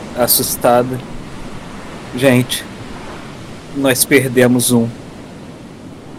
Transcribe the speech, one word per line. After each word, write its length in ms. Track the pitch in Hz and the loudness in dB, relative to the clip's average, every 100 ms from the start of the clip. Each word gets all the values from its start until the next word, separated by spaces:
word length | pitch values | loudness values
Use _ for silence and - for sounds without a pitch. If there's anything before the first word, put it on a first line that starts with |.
| - - | -6 -2
assustada. 800 | 117 - 120 - 131 120 127 127 - - - - - - - - - - - 123 | 2 2 0 2 4 4 4 -4 -8 -12 -12 -12 -12 -12 -12 -14 -14 -14 -10 2
"Gente, 500 | 135 123 127 - - - - - - - - - - - - 139 | 6 6 4 -2 -8 -12 -12 -12 -12 -12 -14 -14 -14 -14 -10 0
nós 300 | 139 123 - | 2 2 4
perdemos 640 | 139 131 123 123 123 123 | 4 4 6 6 6 4
um." 160 | 123 117 - - - - - - - - - - - - | 4 2 -4 -14 -16 -16 -16 -18 -18 -18 -18 -16 -16 -16